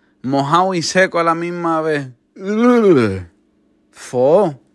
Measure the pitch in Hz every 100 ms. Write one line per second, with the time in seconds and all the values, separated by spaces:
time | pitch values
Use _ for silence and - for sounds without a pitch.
0 | _ _ 123 139 139 170 190 180 151 185
1 | 185 170 165 165 170 175 170 160 160 147
2 | 135 120 _ - 190 214 247 240 208 143
3 | 110 95 87 _ _ _ _ _ _ -
4 | - 123 131 180 202 127 _